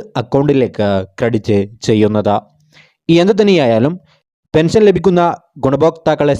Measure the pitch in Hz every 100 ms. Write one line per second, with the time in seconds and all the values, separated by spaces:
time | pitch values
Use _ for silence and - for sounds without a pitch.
0 | - - 113 139 143 135 117 - 104 98
1 | 92 - 120 113 101 101 101 113 - 110
2 | 104 107 104 101 - _ _ _ _ _
3 | - 165 180 208 202 185 131 113 131 180
4 | - _ _ _ _ 156 165 220 208 170
5 | 180 175 170 - _ - 131 139 156 165
6 | - 151 143